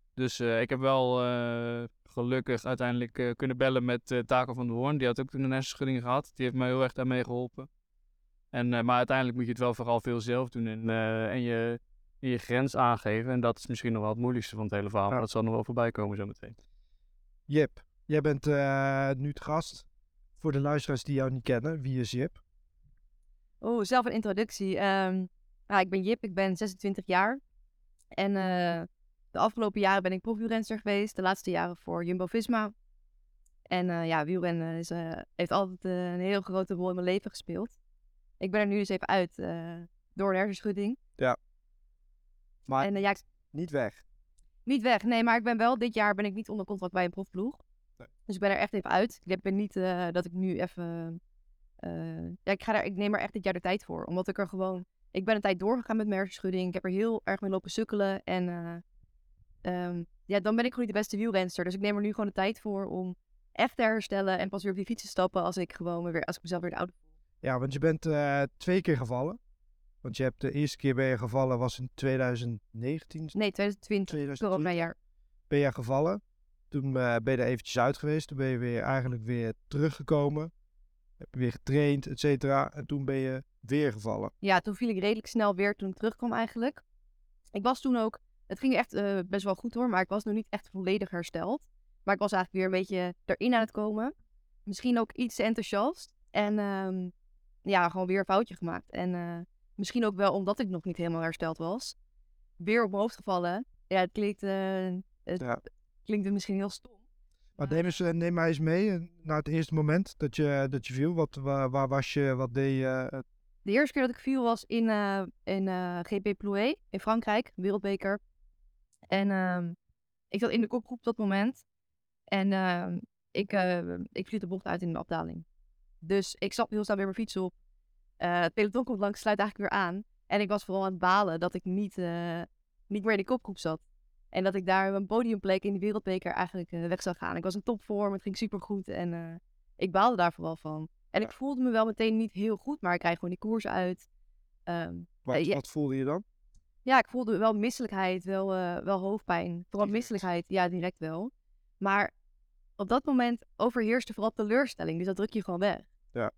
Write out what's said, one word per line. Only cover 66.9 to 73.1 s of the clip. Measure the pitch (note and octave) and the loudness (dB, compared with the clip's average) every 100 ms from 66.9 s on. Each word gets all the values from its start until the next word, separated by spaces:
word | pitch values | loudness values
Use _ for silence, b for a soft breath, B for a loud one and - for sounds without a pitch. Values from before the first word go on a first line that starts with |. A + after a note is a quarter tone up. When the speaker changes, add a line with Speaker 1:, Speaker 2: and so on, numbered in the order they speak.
Speaker 3:
voel. | - _ _ _ _ | -8 _ _ _ _
Speaker 2:
Ja, | C3 B2+ | -2 -2
want | C3+ | -2
je | C#3 | 2
bent, | D#3 D#3+ E3 | 2 2 0
eh, | D3 C#3+ C#3 C#3 - | 0 2 2 0 -2
twee | - F#3 | 2 2
keer | F3 C#3 | 4 2
gevallen. | A#2 B2 D3+ A3+ _ _ _ _ _ _ | 0 -2 -2 -6 _ _ _ _ _ _
Want | C3+ G#2+ | -10 -2
je | |
hebt | C3 - | -2 0
de | C3+ | -2
eerste | C#3+ D3 - | 0 0 0
keer | C3+ B2+ | 0 2
ben | C3 | 2
je | B2 | 0
gevallen, | A#2 C3 C3 A#2+ | 0 2 2 2
was | B2 - | 0 -4
in | B2+ | -8
tweeduizend | - C#3 C3 B2+ A#2+ A#2+ A2 - | -4 0 2 2 0 -4 -6 -10
negentien? | A2+ B2 D#3+ - | -6 -4 -4 -6